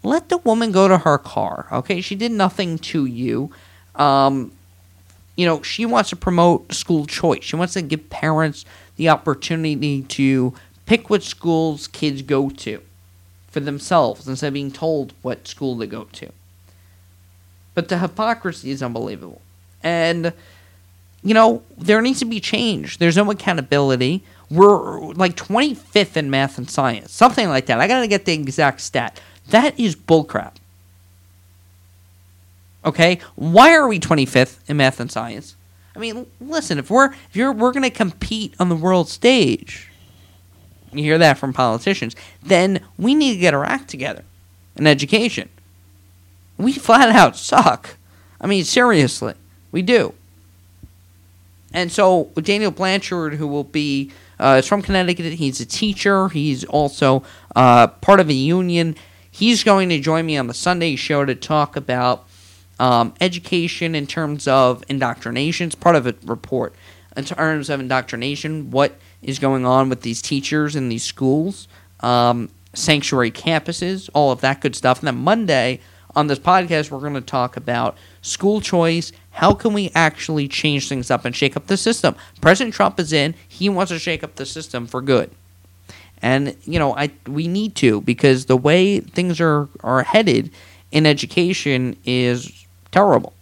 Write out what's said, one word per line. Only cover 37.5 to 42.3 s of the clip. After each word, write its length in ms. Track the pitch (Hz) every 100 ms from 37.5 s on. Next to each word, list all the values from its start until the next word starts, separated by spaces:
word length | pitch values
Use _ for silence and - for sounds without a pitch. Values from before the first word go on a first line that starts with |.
we're 200 | 220 247
gonna 180 | 262 262
compete 640 | - 196 - - 220 214 -
on 80 | 180
the 80 | 165
world 320 | 175 185 156
stage, 800 | - 240 254 143 117 - - - _ - _ _ _ _ _ _ _ -
you 100 | 143
hear 160 | 151 160
that 200 | 160 135
from 160 | 135
politicians, 600 | 127 123 113 - 190 113 - -